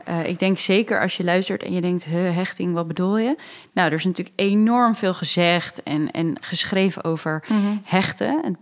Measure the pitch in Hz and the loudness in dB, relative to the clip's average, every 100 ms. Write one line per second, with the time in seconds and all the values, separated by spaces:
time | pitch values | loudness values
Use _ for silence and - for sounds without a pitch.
0 | - 170 156 175 190 190 - 196 233 214 | -6 -4 -4 0 0 0 2 2 2 0
1 | 185 - 175 180 190 202 - 180 175 180 | 0 -2 0 0 0 -4 -4 -2 0 -2
2 | 151 170 185 170 185 - 180 170 165 160 | -2 -2 0 0 -2 -4 -2 -2 -2 -2
3 | 185 214 226 320 - - - - 170 156 | 0 0 0 -2 -8 -20 -8 0 0 2
4 | 185 170 - - 202 202 220 240 240 214 | 0 -2 -4 -2 2 4 4 4 4 2
5 | 196 180 160 - 170 175 - - - 151 | 0 -2 -2 2 4 2 0 -8 -4 -2
6 | 151 - 165 - - 170 - 190 190 - | -2 -2 -2 -4 -4 -4 0 2 2 0
7 | 165 160 160 156 - 220 202 208 - 185 | -4 -4 -2 -4 0 0 2 -2 0 0
8 | 196 - - 302 - 175 | 0 -2 -2 0 -2 -4